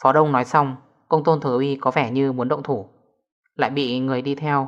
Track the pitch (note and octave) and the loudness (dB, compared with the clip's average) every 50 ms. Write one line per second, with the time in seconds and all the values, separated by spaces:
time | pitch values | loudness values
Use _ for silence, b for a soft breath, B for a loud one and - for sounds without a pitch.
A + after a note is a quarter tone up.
0 | - C3 C3+ D3+ D#3 D3+ C#3+ B2+ B2 - - D3+ C#3+ C3+ C3 C3 - _ _ _ | 2 4 4 4 4 4 2 0 0 0 0 0 0 0 -4 -10 -16 _ _ _
1 | _ - - D#3+ D3+ D#3+ D#3+ D3+ D3+ C#3+ B2 B2 C3+ C#3 C#3 C3+ - C3 - D#3+ | _ -2 0 0 2 2 2 2 0 0 0 0 0 -2 -2 -2 -2 -2 0 0
2 | C3+ A2+ A#2+ C3 C#3 C#3 B2+ B2+ A#2+ B2+ D3+ D3 C#3 - C#3 A2 G2 - _ _ | -2 -2 0 0 0 0 0 -2 -2 -2 -4 -4 -4 -4 -6 -6 -6 -10 _ _
3 | _ _ _ _ _ _ _ _ _ _ _ - C3+ A2+ C3+ D3 C#3 B2 B2 B2+ | _ _ _ _ _ _ _ _ _ _ _ -2 -2 -2 0 -2 -2 -2 -2 -2
4 | C3 C3+ C3+ B2 B2 C#3 C#3 C#3 D3+ D3+ C#3+ C#3 C3+ | -2 -2 -2 -2 -2 -4 -4 -4 -2 -2 0 0 0